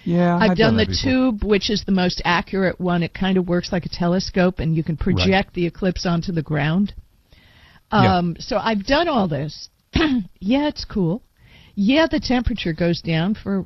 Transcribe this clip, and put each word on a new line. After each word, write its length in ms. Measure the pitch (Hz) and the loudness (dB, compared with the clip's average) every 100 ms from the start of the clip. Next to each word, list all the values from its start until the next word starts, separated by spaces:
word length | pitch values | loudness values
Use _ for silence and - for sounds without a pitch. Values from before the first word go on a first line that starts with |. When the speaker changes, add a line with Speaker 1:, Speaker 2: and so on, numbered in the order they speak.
Speaker 1:
Yeah, 320 | - 170 175 175 | -2 2 2 4
Speaker 2:
I've 160 | 214 | 2
Speaker 1:
I've 40 | 180 | 4
Speaker 2:
done 120 | 226 | 4
Speaker 1:
done 80 | 226 | 2
Speaker 2:
the 60 | - | 0
Speaker 1:
that 40 | |
before. 180 | - 269 | 0 0
Speaker 2:
tube, 320 | 262 262 208 | 2 2 0
which 240 | 202 202 - | 0 0 0
is 160 | 208 | -2
the 80 | - | 0
most 300 | 190 180 - | 0 0 0
accurate 560 | 165 175 185 190 185 - | 0 0 -2 -2 -2 0
one. 220 | 180 175 | -2 0
It 100 | 170 | -2
kind 240 | - 190 190 | -2 0 0
of 100 | 175 | 0
works 260 | 175 - | -2 -2
like 120 | 185 | -4
a 60 | - | -4
telescope, 680 | - 175 180 - 202 180 185 | -2 0 0 0 0 0 0
and 160 | 156 | -2
you 80 | 160 | -2
can 120 | 160 | -2
Speaker 1:
Right. 220 | 156 - 180 | -2 0 2
Speaker 2:
project 360 | 185 190 196 | 2 2 0
the 140 | 180 170 | -4 -4
eclipse 400 | - 185 170 185 | -2 -4 -2 -2
onto 260 | 170 165 | -2 -2
the 100 | 165 | -4
ground. 520 | 151 147 147 175 202 - - _ _ - - _ - - _ | -4 -2 0 0 0 -4 -20 _ _ -20 -20 _ -20 -20 _
Speaker 1:
Yeah. 240 | 214 196 185 | 2 4 4
Speaker 2:
Um, 200 | 175 165 | 0 -4
so 180 | - 214 | -4 -2
I've 300 | 220 214 196 | 0 -2 2
done 200 | 277 349 | 2 2
all 220 | 262 190 | 2 0
this. 400 | 139 147 - - _ _ | -2 -6 -10 -18 _ _
<clears throat> 60 | - 311 254 175 - | 0 2 0 -2 -6
Yeah, 280 | 185 269 294 | 0 2 0
it's 180 | - - | -4 -6
cool. 360 | 220 170 208 - _ - - - | -2 0 -2 -8 _ -20 -20 -12
Yeah, 320 | - 202 285 320 | -2 2 4 2
the 100 | 320 | 0
temperature 520 | - 247 233 - 175 | 0 0 0 -2 -4
goes 300 | 156 170 170 | 0 0 0
down 320 | - 160 175 | -2 0 0
for 240 | 220 - | -2 -4
a 60 | 196 | -4